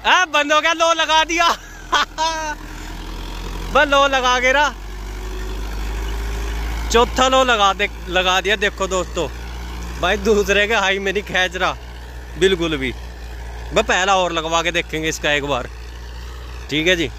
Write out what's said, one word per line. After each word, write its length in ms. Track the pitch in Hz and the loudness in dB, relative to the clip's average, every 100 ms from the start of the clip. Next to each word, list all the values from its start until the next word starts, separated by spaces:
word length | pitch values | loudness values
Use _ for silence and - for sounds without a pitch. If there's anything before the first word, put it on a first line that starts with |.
| 208 | 4
आ, 180 | 330 359 | 4 4
बंद 260 | 294 294 | 2 4
हो 80 | 302 | 2
गया, 120 | 311 | 2
लो 180 | 330 330 | 2 2
लगा 280 | 330 302 320 | 2 4 4
दिया। 220 | 320 339 339 | 2 2 2
<laughs> 60 | - - - - 294 - - 320 320 311 294 - - - - - - - - - - - | 0 -6 -16 -2 0 0 -2 -2 -2 -6 -8 -10 -12 -12 -10 -10 -10 -10 -10 -8 -8 2
बस 120 | 240 294 | 4 6
लो 180 | 277 277 | 6 4
लगा 300 | 269 247 247 | 4 4 4
के 120 | 254 | 4
ना, 220 | 277 285 233 - - - - - - - - - - - - - - - - - - - - - | 4 2 0 -12 -10 -10 -8 -8 -8 -8 -6 -6 -6 -6 -4 -4 -4 -4 -4 -4 -4 -4 -4 2
चौथा 360 | 233 233 - 262 | 4 4 4 4
लो 140 | 262 | 4
लगा 280 | 262 226 196 | 4 4 4
दे, 140 | 190 202 - 185 | 4 -2 -4 -2
लगा 320 | 175 185 185 | 0 2 2
दिया। 160 | 185 214 | 2 0
देखो 280 | 202 - 190 | 0 -2 -2
दोस्तों, 380 | 185 175 185 139 - - - - - - - | -2 -2 -4 -4 -6 -12 -10 -10 -10 -10 -2
भाई, 160 | 175 208 | 0 2
दूसरे 480 | 202 208 190 202 208 | 4 4 4 2 4
के 80 | 226 | 2
हाई 220 | 196 196 | 2 0
में 140 | 196 | 0
नहीं 100 | 190 | -2
खींच 320 | 202 185 185 185 | -2 0 0 0
रहा 200 | 175 131 - - - - - 151 | -2 -2 -12 -14 -14 -14 -12 2
बिल्कुल 380 | 190 180 165 151 | 2 4 0 0
भी। 160 | 131 - - - - - - - - | -4 -6 -12 -12 -12 -12 -10 -10 0
बस 120 | 175 | 0
पहला 320 | 220 196 190 190 | 2 2 4 4
और 160 | 175 | 4
लगवा 300 | 165 160 165 | 0 0 2
के 100 | 165 | 2
देखेंगे 360 | 170 160 156 160 | -2 -2 -2 -2
इसका 240 | 151 156 | -2 0
एक 120 | 147 143 | 0 0
बार, 220 | 127 - - - - - - - - - - - | -2 -4 -12 -14 -14 -12 -12 -12 -12 -14 -12 -4
ठीक 160 | 147 160 | 0 2
है 100 | 180 | 2
जी। 140 | 139 | 0